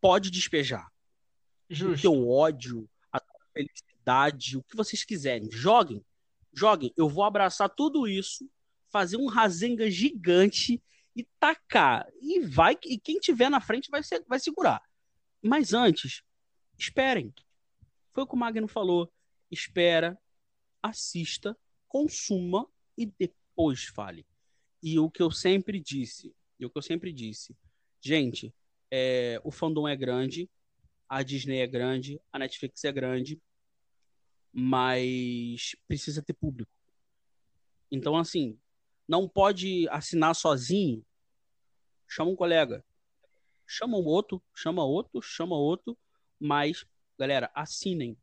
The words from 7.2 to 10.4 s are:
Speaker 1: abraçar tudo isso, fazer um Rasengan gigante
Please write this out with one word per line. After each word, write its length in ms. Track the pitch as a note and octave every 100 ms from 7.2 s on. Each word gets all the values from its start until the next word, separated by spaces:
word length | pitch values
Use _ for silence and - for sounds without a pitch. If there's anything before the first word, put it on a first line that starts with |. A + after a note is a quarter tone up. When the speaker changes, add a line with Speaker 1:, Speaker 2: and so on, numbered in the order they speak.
Speaker 1:
abraçar 440 | G3+ G3+ F#3+ - G3
tudo 380 | - D4 D4 A#3
isso, 400 | F#3+ F#3+ - C4+ _ _ _ _
fazer 260 | G#3 F3+ G#3+
um 80 | C4+
Rasengan 640 | A3 A3 E3+ A3+ A#3+ A3
gigante 920 | F3 B3 C4+ E3+ F3